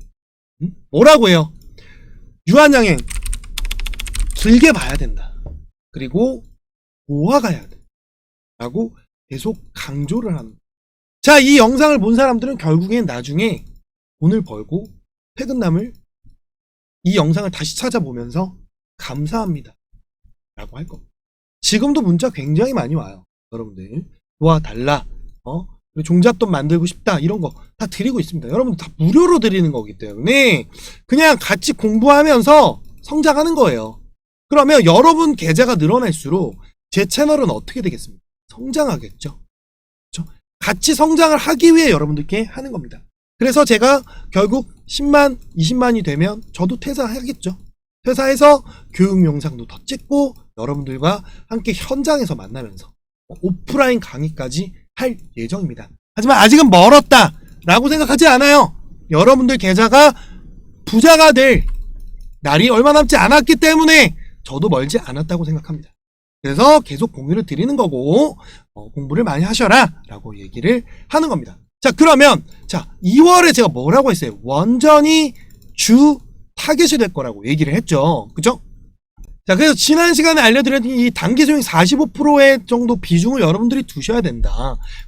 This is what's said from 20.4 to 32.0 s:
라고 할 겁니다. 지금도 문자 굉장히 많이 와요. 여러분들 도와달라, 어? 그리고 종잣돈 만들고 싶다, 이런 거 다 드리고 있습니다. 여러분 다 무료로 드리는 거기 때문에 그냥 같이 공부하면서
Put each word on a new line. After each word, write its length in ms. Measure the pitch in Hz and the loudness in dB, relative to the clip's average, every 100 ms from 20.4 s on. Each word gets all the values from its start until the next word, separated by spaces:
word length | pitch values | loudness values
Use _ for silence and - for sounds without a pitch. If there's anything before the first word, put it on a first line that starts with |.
| _ - | _ -20
라고 220 | - - | -20 -18
할 80 | 170 | -18
겁니다. 240 | - _ _ _ _ _ _ | -20 _ _ _ _ _ _
지금도 400 | - 208 285 294 | -6 -4 -2 -4
문자 280 | 196 170 247 | -2 -2 -4
굉장히 420 | - 139 156 254 | -8 -6 -4 -4
많이 220 | 247 123 | -4 -6
와요. 300 | 160 98 95 _ _ _ | -8 -10 -18 _ _ _
여러분들 540 | 113 110 92 95 131 - _ _ - | -18 -16 -18 -16 -14 -16 _ _ -4
도와달라, 680 | 156 160 156 113 131 147 - - - - | -2 -2 -4 -8 -6 -6 -8 -18 -20 -20
어? 220 | - 151 - _ _ | -14 -14 -14 _ _
그리고 140 | 156 156 | -12 -2
종잣돈 440 | 175 226 233 214 | 0 2 0 -4
만들고 360 | 151 143 165 175 | -4 -2 -2 -2
싶다, 320 | - - 170 | -6 -4 -2
이런 220 | 160 208 | -2 -4
거 140 | 156 - - - | -8 -12 -20 -14
다 100 | 214 | -12
드리고 340 | - 220 247 | -8 -6 -6
있습니다. 280 | 160 165 120 | -8 -10 -6
여러분 280 | 185 254 175 | -4 -4 -6
다 120 | - - | -10 -4
무료로 440 | 160 262 349 349 | 2 4 4 2
드리는 300 | 214 190 165 | 0 0 -2
거기 260 | 131 104 101 | -4 -10 -16
때문에 720 | 107 104 156 269 262 151 - - - - - | -16 -6 0 2 2 0 -4 -18 -20 -20 -4
그냥 300 | 269 320 269 | 2 2 2
같이 320 | - 202 - | -2 -4 -4
공부하면서 1120 | - 220 214 | -4 -4 0